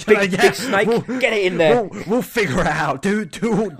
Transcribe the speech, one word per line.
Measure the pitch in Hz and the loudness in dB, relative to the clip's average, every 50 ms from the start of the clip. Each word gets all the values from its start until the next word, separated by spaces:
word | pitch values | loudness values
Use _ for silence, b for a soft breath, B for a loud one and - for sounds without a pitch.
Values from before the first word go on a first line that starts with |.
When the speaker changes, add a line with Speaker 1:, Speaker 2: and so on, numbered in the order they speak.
| - | 2
Speaker 1:
Big, | - | 2
Speaker 2:
know, | 214 208 202 | 2 4 2
yeah. | 190 185 185 220 | 0 0 2 2
Speaker 1:
big | 190 - | 2 2
snake, | - 202 262 - - 214 202 | 0 -4 -2 0 0 2 2
Speaker 2:
We'll, | 233 220 | 2 0
Speaker 1:
get | 139 - 247 254 254 240 220 | 0 -2 -4 -2 -2 0 0
it | 208 196 | 0 0
in | 185 185 170 | 0 2 2
there. | 165 156 233 247 220 | 4 4 4 2 0
Speaker 2:
we'll, | 180 - 104 - | -2 -8 -10 -6
we'll | 160 214 254 185 | -2 -2 -2 -2
figure | - - 233 208 151 127 180 | -2 -2 -2 -2 0 0 0
it | 165 165 | 0 0
out. | 151 156 156 143 135 131 - | 0 -2 -2 -4 -4 -2 -2
Do, | 196 208 214 214 | -2 0 -2 -2
do, | 156 - - - 233 220 202 220 196 156 127 | -6 -6 -4 -2 0 0 0 0 -2 -2 -2